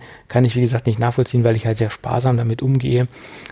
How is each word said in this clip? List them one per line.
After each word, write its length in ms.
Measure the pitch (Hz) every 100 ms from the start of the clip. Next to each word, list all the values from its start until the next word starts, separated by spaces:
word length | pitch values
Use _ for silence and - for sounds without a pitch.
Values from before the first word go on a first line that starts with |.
| - - -
Kann 160 | 123
ich, 100 | 123
wie 60 | 123
gesagt, 260 | 120 123 -
nicht 140 | 107
nachvollziehen, 420 | 120 120 127 123
weil 140 | 117 110
ich 100 | 113
halt 100 | 110
sehr 140 | 107
sparsam 460 | - - 120 127 117
damit 260 | 117 113
umgehe, 460 | 135 135 131 123 123 - - - -